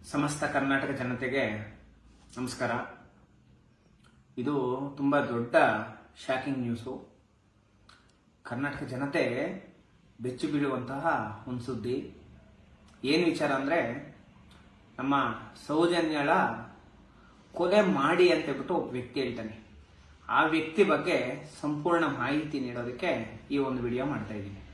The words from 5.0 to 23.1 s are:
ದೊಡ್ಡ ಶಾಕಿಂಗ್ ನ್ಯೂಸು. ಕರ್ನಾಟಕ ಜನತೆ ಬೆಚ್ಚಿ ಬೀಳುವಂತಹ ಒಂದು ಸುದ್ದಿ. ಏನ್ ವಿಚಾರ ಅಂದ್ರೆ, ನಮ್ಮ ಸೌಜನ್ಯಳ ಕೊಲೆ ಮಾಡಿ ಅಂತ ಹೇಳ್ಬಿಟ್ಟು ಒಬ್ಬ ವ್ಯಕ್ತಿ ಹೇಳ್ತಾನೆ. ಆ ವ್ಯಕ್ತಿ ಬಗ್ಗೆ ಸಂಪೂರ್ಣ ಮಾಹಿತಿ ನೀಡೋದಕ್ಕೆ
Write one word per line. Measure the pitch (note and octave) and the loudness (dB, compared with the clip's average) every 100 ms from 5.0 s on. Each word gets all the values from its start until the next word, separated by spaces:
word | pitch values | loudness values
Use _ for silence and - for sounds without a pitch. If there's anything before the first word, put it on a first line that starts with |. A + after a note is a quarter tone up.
| C#3 C#3+ | 2 2
ದೊಡ್ಡ | A#2 A#2+ A#2+ G#3+ D#3 G#2+ - - - - - | 2 -2 4 6 6 2 -4 -14 -20 -18 -2
ಶಾಕಿಂಗ್ | C3 C#3+ C3 | -2 -2 -4
ನ್ಯೂಸು. | A#2+ A#2 C3 - - _ _ _ _ _ _ _ _ - _ _ _ _ | -2 -4 -6 -12 -14 _ _ _ _ _ _ _ _ -20 _ _ _ _
ಕರ್ನಾಟಕ | - A#2+ C#3+ - | -10 -6 -4 -6
ಜನತೆ | C3 B2 C#3 E3 C3 A#2+ E3 F#3+ - - _ _ _ - | -6 -4 -2 0 0 0 -4 -6 -14 -20 _ _ _ -8
ಬೆಚ್ಚಿ | A#2+ B2+ D#3 | -8 -4 -2
ಬೀಳುವಂತಹ | D3 C#3 B2+ A#2+ C#3 E3 A#2+ G#2+ G#2+ - | 0 0 -2 -4 -2 0 0 -2 -8 -8
ಒಂದು | B2 | -8
ಸುದ್ದಿ. | B2 A#2 A2+ C3+ - - - - - - - - - - | -6 -6 -2 -4 -4 -14 -20 -20 -20 -20 -20 -20 -20 -8
ಏನ್ | C3 D#3+ | 2 4
ವಿಚಾರ | F3 C#3+ D3 | 4 2 0
ಅಂದ್ರೆ, | C3+ C#3 E3+ A#2+ C3 - - - - - - - - - - | 0 2 0 0 -4 -10 -18 -20 -20 -20 -20 -20 -20 -20 -6
ನಮ್ಮ | C3+ C#3 B2 A2 - - - | 0 2 2 -4 -12 -18 -2
ಸೌಜನ್ಯಳ | D3+ E3+ F3 D#3+ D3+ C#3+ F3+ E3+ A2+ - - - - - - - - - | 2 4 4 2 0 4 4 2 -2 -10 -18 -20 -20 -20 -20 -20 -20 -16
ಕೊಲೆ | - F3+ G#3 | -2 4 6
ಮಾಡಿ | F#3+ C#3+ C#3+ F3 F3+ | 6 4 4 6 6
ಅಂತ | D#3 | 6
ಹೇಳ್ಬಿಟ್ಟು | D3 C3 - | 0 -6 -2
ಒಬ್ಬ | F3 - | -2 -2
ವ್ಯಕ್ತಿ | B2 B2 - | -6 -6 -4
ಹೇಳ್ತಾನೆ. | B2 - G#2+ - - - - - - - - | -2 -4 -8 -12 -18 -20 -20 -20 -20 -18 0
ಆ | A#2+ | 2
ವ್ಯಕ್ತಿ | D#3 D#3+ D#3 - | 4 2 0 4
ಬಗ್ಗೆ | F#3+ - F3+ D3 B2 - - - | 4 4 2 0 0 -6 -12 -8
ಸಂಪೂರ್ಣ | D3 D3 F3+ E3+ | -4 -2 2 2
ಮಾಹಿತಿ | D#3 C3+ B2 D3 D3+ D3 | 2 0 0 0 -2 -4
ನೀಡೋದಕ್ಕೆ | B2 A#2+ A#2 B2+ F3+ | -4 -4 -6 -4 -2